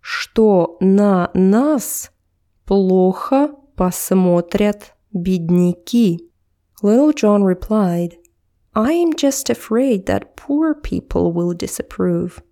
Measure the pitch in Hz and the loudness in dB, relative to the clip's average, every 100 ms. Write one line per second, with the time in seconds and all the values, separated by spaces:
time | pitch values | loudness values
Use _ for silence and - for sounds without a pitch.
0 | - - - - 214 190 165 - 190 196 | -10 -10 -6 0 4 4 0 0 2 4
1 | 208 185 175 - 190 208 285 294 - - | 4 2 0 0 2 2 2 -2 -4 -12
2 | - _ _ _ _ _ - 196 190 185 | -14 _ _ _ _ _ -4 0 2 2
3 | 185 185 - 269 294 285 _ - 180 - | 2 0 -2 0 0 -4 _ -4 -4 -4
4 | - 190 185 175 175 196 208 208 - _ | -2 0 2 0 0 -2 -2 -2 -12 _
5 | _ 196 175 185 165 175 180 175 - 240 | _ -8 -4 -4 0 2 2 -2 -2 2
6 | 220 170 - _ _ _ _ _ 202 226 | 2 0 -10 _ _ _ _ _ 2 4
7 | 240 - 214 208 196 180 - 214 185 170 | 2 2 2 2 2 -2 -2 0 0 -2
8 | 175 - _ _ _ _ _ 214 226 339 | -6 -10 _ _ _ _ _ -2 0 0
9 | 339 311 277 269 - 240 - 220 269 214 | 0 0 -2 -2 -4 -6 -2 -2 0 0
10 | 190 196 - - - 285 320 302 - 180 | -2 -4 -6 -20 -4 -2 -2 -4 -6 -8
11 | - 180 175 170 175 175 - - - - | -4 -2 -2 -2 -4 -4 -8 -10 -14 -6
12 | 185 170 175 - _ | -4 -2 -6 -12 _